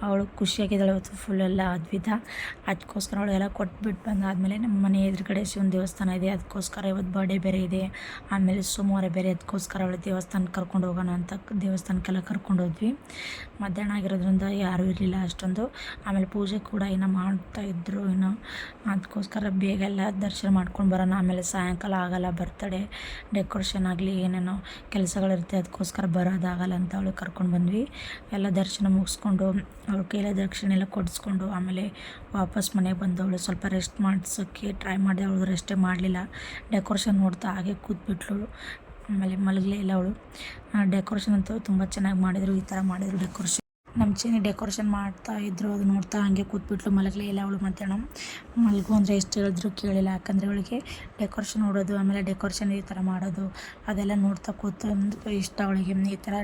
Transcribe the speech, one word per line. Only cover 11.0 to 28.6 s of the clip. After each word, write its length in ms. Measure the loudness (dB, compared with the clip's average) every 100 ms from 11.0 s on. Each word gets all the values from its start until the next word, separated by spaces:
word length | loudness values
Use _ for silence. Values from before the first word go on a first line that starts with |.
| 0 -2
ಅಂತ 140 | -2 -8 -4 -2 0
ದೇವಸ್ಥಾನಕ್ಕೆಲ್ಲ 560 | 0 0 -2 0 -2 0
ಕರ್ಕೊಂಡು 320 | -4 2 2
ಹೋದ್ವಿ. 260 | 2 0 0 -2 -8 -14 -12 -12 -14 -8
ಮಧ್ಯಾಹ್ನ 300 | -4 -2 -2 -2
ಆಗಿರೋದ್ರಿಂದ 480 | 0 0 4 4 2 0
ಯಾರೂ 200 | 0 2 2
ಇರಲಿಲ್ಲ 240 | 2 0 2 -2
ಅಷ್ಟೊಂದು. 360 | -2 -2 0 -2 -6 -12 -10 -2
ಆಮೇಲೆ 220 | 0 0
ಪೂಜೆ 240 | 0 -2 -2 -4
ಕೂಡ 120 | -2 0 2
ಏನೋ 120 | 2 2
ಮಾಡ್ತಾ 420 | 2 -2 -4 -8 -6
ಇದ್ರು 300 | -6 -4 -2 0
ಏನೋ, 180 | 2 2 0 -6 -12 -12 -6 -2
ಅದಕ್ಕೋಸ್ಕರ 560 | -2 -2 -6 -4 -2 0 2
ಬೇಗ 160 | 2 2 0
ಎಲ್ಲ 100 | 0 0 0 -2
ದರ್ಶನ 220 | -2 4 4
ಮಾಡ್ಕೊಂಡು 280 | 4 2 4
ಬರೋಣ. 180 | 4 4 4
ಆಮೇಲೆ 220 | 4 2 0
ಸಾಯಂಕಾಲ 420 | -2 0 -2 0 0
ಆಗಲ್ಲ 260 | 0 0 0 -2
ಬರ್ತಡೇ, 420 | -4 -4 -4 -4 -4 -8 -12 -12 -2 -2
ಡೆಕೋರೇಷನ್ 500 | 0 -2 -2 0 0
ಆಗಲಿ 220 | 0 0 2 0
ಏನೇನೋ 300 | 0 -2 -4 -6 -16 -4
ಕೆಲಸಗಳಿರುತ್ತೆ, 640 | 0 0 2 2 2 0 -2
ಅದಕ್ಕೋಸ್ಕರ 420 | -2 -4 -4 -2 0 2
ಬರೋದಾಗಲ್ಲ 560 | 4 2 0 0 0 0
ಅಂತ 100 | 0 0
ಅವಳು 140 | -2 -2
ಕರ್ಕೊಂಡು 300 | -8 -2 2 4
ಬಂದ್ವಿ. 280 | 4 2 0 -6 -12 -12 -6 -2
ಎಲ್ಲ 100 | 2 2